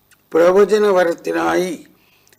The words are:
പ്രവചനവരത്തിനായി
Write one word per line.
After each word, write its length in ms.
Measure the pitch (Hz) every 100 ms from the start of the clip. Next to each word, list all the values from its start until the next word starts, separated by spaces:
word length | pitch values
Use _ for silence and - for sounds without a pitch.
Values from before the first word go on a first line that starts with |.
| _ _ _
പ്രവചനവരത്തിനായി 1400 | 160 175 190 190 214 208 180 170 165 165 165 165 170 185 151 - _ _ _ _